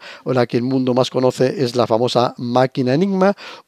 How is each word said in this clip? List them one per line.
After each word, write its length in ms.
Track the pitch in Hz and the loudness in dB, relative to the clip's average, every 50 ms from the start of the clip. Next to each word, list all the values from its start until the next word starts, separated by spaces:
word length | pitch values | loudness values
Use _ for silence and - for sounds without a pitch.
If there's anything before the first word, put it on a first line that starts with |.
| - - - - - | -4 -14 -20 -12 -6
o 100 | - 131 | -4 0
la 120 | 127 120 | 0 0
que 120 | - - 123 | 0 0 -2
el 60 | 120 | -2
mundo 280 | 131 131 135 127 127 123 | 0 -2 0 0 0 2
más 160 | 127 123 - | 0 0 0
conoce 560 | - 135 127 127 123 - 131 131 - - 139 | 0 0 0 0 2 2 0 0 0 -2 -4
es 100 | 120 113 | -2 0
la 120 | 120 117 | 0 0
famosa 480 | 104 117 110 123 117 - 123 120 131 - | 2 2 0 0 2 2 2 0 0 -2
máquina 560 | - 131 120 120 127 131 131 - 143 131 123 131 | -6 -8 -2 2 2 2 2 0 -2 -2 0 2
Enigma, 420 | 156 185 202 196 185 185 196 202 - - - - - - | 0 0 0 0 2 2 2 0 -2 -8 -20 -20 -20 -14